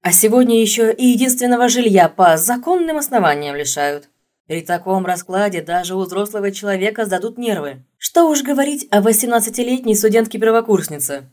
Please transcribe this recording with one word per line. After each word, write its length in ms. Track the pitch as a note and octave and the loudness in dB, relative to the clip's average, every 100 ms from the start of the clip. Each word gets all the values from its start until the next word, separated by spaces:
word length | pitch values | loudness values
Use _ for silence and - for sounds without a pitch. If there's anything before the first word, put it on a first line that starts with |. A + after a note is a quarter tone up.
А 80 | F3+ | 0
сегодня 500 | E3+ A3 B3 B3 A3+ | 2 4 4 4 4
еще 300 | G#3+ A3+ A3+ | 2 2 0
и 120 | A3+ | 2
единственного 640 | B3+ A#3+ C4 B3+ B3 A#3+ A#3+ | 2 2 0 0 0 2 2
жилья 420 | A#3+ A3+ F#3+ E3 | 2 4 4 4
по 280 | - F3+ D#3+ | 4 4 4
законным 600 | E3 B3 D#4+ F4+ E4 D#4 | 0 -2 0 -2 0 -4
основаниям 580 | D4 B3 E3+ C#3+ D3 C#3+ | -2 0 0 0 -4 -6
лишают. 540 | C#3+ D3+ C#3+ D3 _ _ _ _ _ | -6 -4 -4 -4 _ _ _ _ _
При 160 | E3 | -10
таком 440 | D#3+ F3 F3+ F#3+ F3+ | -6 -6 -2 -2 -2
раскладе 560 | F3 - F#3 G#3 F3+ | -6 -4 -2 -2 -4
даже 340 | D#3+ F3 F3+ F#3 | -4 -4 -4 -6
у 60 | |
взрослого 500 | F3+ F3+ G#3 G#3+ G3+ | -4 -4 -6 -4 -6
человека 540 | G3 G3+ F#3+ G3+ G#3+ G#3+ | -4 -4 -2 -2 -2 -4
сдадут 340 | F#3 G#3+ A#3+ | -2 -4 -6
нервы. 440 | A#3+ F#3+ C#3+ C3 _ _ | -4 -4 -6 -12 _ _
Что 320 | - E4+ E4 | -2 2 4
уж 140 | D4 | 2
говорить 440 | C4 C#4 C#4+ C#4+ - | 0 -2 -2 -4 0
о 100 | G#3 | 2
восемнадцатилетней 920 | G#3 A3 A#3+ A#3 A3+ A#3 B3 B3+ A#3 G#3+ | 2 0 0 0 -2 -4 -2 -2 0 2
студентке-первокурснице. 1300 | A3 A3+ A3 G#3+ A3 A3+ A3+ G3 D#3 D3 D3 C#3 C3 | 2 2 0 -2 2 2 2 0 0 -8 -8 -8 -12